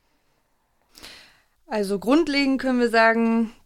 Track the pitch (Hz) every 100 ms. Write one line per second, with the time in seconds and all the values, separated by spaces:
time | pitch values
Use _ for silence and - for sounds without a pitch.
0 | _ _ _ _ _ _ _ _ _ -
1 | - - - _ _ _ _ 226 196 202
2 | 196 294 311 277 277 269 262 247 240 226
3 | 226 226 226 226 226 -